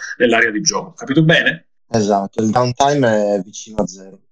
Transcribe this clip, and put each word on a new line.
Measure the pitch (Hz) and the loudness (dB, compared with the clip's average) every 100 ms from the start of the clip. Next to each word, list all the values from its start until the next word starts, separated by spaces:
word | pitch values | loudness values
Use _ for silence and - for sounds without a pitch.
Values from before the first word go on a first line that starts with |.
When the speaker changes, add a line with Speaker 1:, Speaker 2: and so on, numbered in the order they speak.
| - - | -16 -2
Speaker 1:
nell'area | 123 113 117 | 2 2 0
di | 104 | 0
gioco. | - 98 - | -2 -4 -8
Capito | - - 147 | -16 -2 2
bene? | 160 151 120 160 _ _ _ | 4 4 2 -4 _ _ _
Speaker 2:
Esatto, | 113 101 101 98 - | -2 2 0 -2 -4
il | 110 | -2
downtime | 107 123 123 143 147 123 107 104 101 | 0 0 0 0 2 2 2 2 -2
è | |
vicino | 95 104 - 107 | -4 -14 -14 -8
a | 95 | -8
zero. | 95 95 98 _ | -8 -20 -20 _